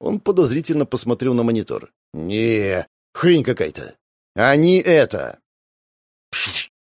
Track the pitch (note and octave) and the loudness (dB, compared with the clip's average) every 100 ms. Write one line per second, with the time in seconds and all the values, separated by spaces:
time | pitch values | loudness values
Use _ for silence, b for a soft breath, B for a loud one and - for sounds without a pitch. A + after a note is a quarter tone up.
0 | - G#3 - F#3 C#3 C#3 D#3+ D#3 C#3 B2+ | -6 -4 0 2 2 0 -2 -2 -2 -4
1 | A#2+ A#2 B2+ A#2+ A#2 A2+ - A1 - _ | -4 -2 0 0 0 0 -4 -8 -10 _
2 | _ D#2+ E2+ G#2+ A2+ A2 G2 F2+ - _ | _ -12 -6 -2 0 0 0 -4 -6 _
3 | _ - F3 E3 B2+ A#2 D#2 D2+ C2 - | _ -2 2 2 2 -2 -4 -8 -16 -18
4 | _ _ _ G2 B2 D3 E3+ F#3 F#3 D#3+ | _ _ _ 0 2 4 4 4 4 4
5 | A#2+ G2 A#1 - _ _ _ _ _ _ | 2 -2 -8 -12 _ _ _ _ _ _
6 | _ _ _ - - - - _ | _ _ _ -6 -4 -6 -8 _